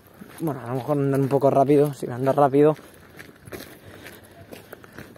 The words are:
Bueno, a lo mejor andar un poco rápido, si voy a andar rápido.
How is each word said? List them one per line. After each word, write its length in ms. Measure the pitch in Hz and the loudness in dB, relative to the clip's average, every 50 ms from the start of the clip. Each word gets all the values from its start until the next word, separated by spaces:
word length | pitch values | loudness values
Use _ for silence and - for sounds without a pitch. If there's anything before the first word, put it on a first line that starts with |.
| _ _ _ - - - - - | _ _ _ -20 -20 -20 -14 -8
Bueno, 180 | 165 156 135 131 | -6 -6 -6 -8
a 80 | 120 | -8
lo 60 | 117 127 | -8 -8
mejor 240 | 131 123 143 151 | -6 -4 -2 -2
andar 240 | 143 139 139 135 135 | -2 0 0 0 0
un 80 | 139 127 | 0 0
poco 200 | 139 135 139 139 | 0 2 2 2
rápido, 440 | 131 139 135 131 151 139 147 147 139 | 4 4 4 4 4 4 4 2 -2
si 140 | - - | -8 -10
voy 40 | - | -10
a 40 | 123 | -8
andar 180 | 120 135 135 131 | -4 -2 0 2
rápido. 400 | 143 147 139 131 143 147 156 151 - - - - - - - - - - - - _ - - - - - - - - - - - - - - - - - - - - - - - - - - - - - - - - - - - | 2 2 2 4 4 4 4 2 0 -8 -20 -20 -20 -20 -20 -20 -20 -20 -20 -20 _ -20 -20 -20 -18 -18 -20 -20 -20 -20 -20 -20 -20 -20 -20 -20 -20 -20 -20 -20 -20 -20 -20 -20 -20 -20 -20 -20 -20 -20 -20 -20 -20 -20 -20 -20